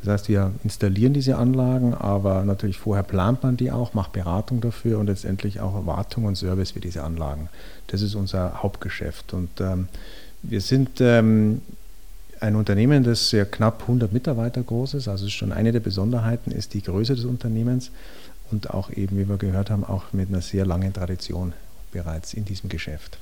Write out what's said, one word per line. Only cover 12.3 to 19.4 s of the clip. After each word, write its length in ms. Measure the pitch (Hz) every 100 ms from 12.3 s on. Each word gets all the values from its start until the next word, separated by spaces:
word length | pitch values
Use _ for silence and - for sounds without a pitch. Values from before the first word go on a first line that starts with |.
| -
ein 160 | 110
Unternehmen, 480 | 107 104 101 120 147
das 280 | 120 117 -
sehr 140 | 110
knapp 440 | 101 - 110 - -
hundert 240 | 123 113
Mitarbeiter 500 | 113 165 120 117 123
groß 320 | 123 117 135
ist. 140 | 143 113
Also 180 | 98 98
ist 60 |
schon 180 | - 104
eine 220 | - 113
der 80 | 117
Besonderheiten 720 | 107 92 104 120 113 120 -
ist 220 | - -
die 80 | 104
Größe 340 | 98 92 117 131
des 80 |
Unternehmens 680 | 123 123 120 110 117 127 127 - - - - - -
und 180 | 107 -
auch 220 | 95 101
eben, 260 | - 98 101
wie 100 | 98
wir 80 |
gehört 340 | 101